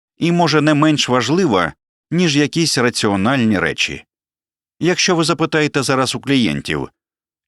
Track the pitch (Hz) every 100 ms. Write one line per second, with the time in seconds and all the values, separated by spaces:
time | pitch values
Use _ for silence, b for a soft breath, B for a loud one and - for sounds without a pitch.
0 | _ - 165 175 165 151 147 147 156 147
1 | - 123 113 170 175 98 80 - _ _
2 | _ 165 175 143 147 165 160 - 117 -
3 | 110 101 104 139 110 95 80 69 - 69
4 | - _ _ _ _ _ _ _ 165 180
5 | - 170 160 165 160 160 147 147 127 135
6 | 127 120 - 135 104 71 - 76 64 _
7 | _ _ _ _